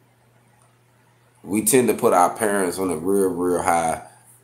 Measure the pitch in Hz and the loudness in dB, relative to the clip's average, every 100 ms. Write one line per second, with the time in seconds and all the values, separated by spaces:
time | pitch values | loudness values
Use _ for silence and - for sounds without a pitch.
0 | _ _ _ _ _ _ _ _ _ _ | _ _ _ _ _ _ _ _ _ _
1 | _ _ _ _ 85 104 104 131 113 95 | _ _ _ _ -6 -2 2 2 2 0
2 | 113 92 90 - 110 101 90 90 92 80 | 2 4 2 0 -2 -2 -2 -4 -4 -4
3 | 90 98 95 85 90 85 90 85 80 76 | 0 0 0 0 -2 0 0 0 0 -4
4 | - - - - | -10 -20 -20 -20